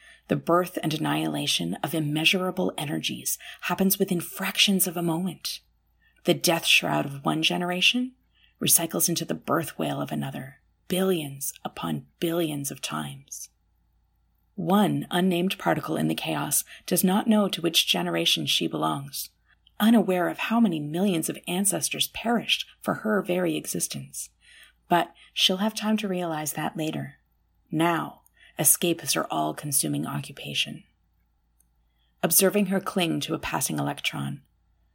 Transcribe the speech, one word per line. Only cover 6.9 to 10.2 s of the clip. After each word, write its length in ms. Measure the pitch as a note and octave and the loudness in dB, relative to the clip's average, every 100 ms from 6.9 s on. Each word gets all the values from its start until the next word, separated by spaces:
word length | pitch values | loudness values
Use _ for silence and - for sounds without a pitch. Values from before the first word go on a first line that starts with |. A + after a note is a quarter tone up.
| D3+ C#3+ | 0 -2
of 200 | C#3 D#3 | -2 -2
one 180 | D#3 | 0
generation 680 | E3+ F3 F3 F3+ F#3 B3 B3+ - _ _ _ _ | 0 0 -2 2 2 2 -2 -8 _ _ _ _
recycles 480 | D#3 - E3 E3+ E3+ | 2 2 2 0 0
into 160 | E3 D#3+ | 0 -2
the 80 | |
birth 440 | - - C#3+ D3+ - | -6 0 0 -2 -4
wail 220 | D#3 C#3+ | -4 -4
of 100 | C#3 | -4
another, 500 | C#3+ | -4